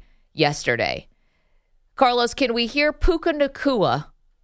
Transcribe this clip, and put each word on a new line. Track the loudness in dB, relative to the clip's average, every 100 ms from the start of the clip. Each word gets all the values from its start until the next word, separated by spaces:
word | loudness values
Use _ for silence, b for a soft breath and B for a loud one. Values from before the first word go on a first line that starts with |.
| -14 _ _
yesterday. | 0 0 0 -2 0 -2 -4 -12 _ _ _ _ _ _ _ _ 0
Carlos, | 2 2 0 0
can | -2
we | -2 -2
hear | 0 -2
Puka | 0 0 0 0
Nacua, | 0 -2 -2 -2 0 0 -2 -6 _ _ _